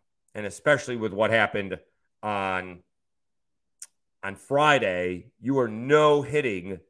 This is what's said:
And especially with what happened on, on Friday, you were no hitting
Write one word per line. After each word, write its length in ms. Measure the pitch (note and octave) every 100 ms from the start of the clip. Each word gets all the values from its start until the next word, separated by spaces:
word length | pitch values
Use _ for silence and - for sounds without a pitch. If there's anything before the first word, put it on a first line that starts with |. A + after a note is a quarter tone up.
| _ _ _
And 120 | G#2+ G2+
especially 500 | - D3+ C#3 - A#2+
with 160 | A2
what 180 | F#2+ G#2+
happened 480 | A2+ G2+ G#2+ G2 F2+ _ _ _ _
on, 600 | G#2+ G2+ F#2+ F#2 F#2 F2 _ _ _ _ _ _ _ _ _ - - _ _ _
on 140 | G2 G2
Friday, 920 | - C#3 D3+ C#3 G2+ F2+ F2+ F2+ - _
you 140 | A#2+
were 140 | C3+ A#2
no 540 | A2 C3 D3+ D3+ D3
hitting 560 | B2+ D3 C3 F#2+ F#2 F2+